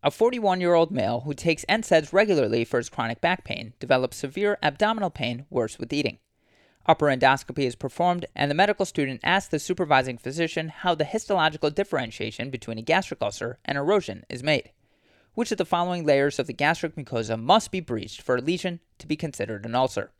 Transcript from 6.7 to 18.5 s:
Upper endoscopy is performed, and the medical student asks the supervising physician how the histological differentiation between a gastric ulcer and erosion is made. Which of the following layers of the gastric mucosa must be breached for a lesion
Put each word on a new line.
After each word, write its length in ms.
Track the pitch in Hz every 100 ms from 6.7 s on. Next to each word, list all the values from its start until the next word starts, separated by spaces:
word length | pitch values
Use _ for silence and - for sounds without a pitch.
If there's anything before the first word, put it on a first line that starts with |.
| _ -
Upper 200 | 160 147
endoscopy 580 | 127 131 135 - -
is 100 | 131
performed, 520 | 117 135 - 175 180 - -
and 140 | 143
the 40 |
medical 300 | 147 202 208
student 360 | 185 - 139 127
asks 240 | - 190 -
the 100 | 151
supervising 600 | - 180 160 135 131 120
physician 500 | 127 147 165 165 160
how 260 | - 185
the 100 | 160
histological 680 | 147 220 - 190 156 156 147
differentiation 800 | 143 131 143 117 - 113 - 131
between 280 | 127 - 113
a 40 |
gastric 400 | - 175 - -
ulcer 360 | 104 - 113 123
and 120 | - 143
erosion 480 | 143 208 - 98 -
is 140 | 123
made. 280 | 139 143 - _ _ _ _ _ _
Which 160 | - 233
of 80 | 202
the 60 |
following 400 | 175 175 175 180
layers 340 | 151 139 143 -
of 80 | 139
the 60 |
gastric 440 | - 143 165 160 160
mucosa 440 | 127 120 110 113
must 300 | 120 214 -
be 100 | 185
breached 420 | 165 113 107 -
for 140 | - 127
a 40 |
lesion 400 | 135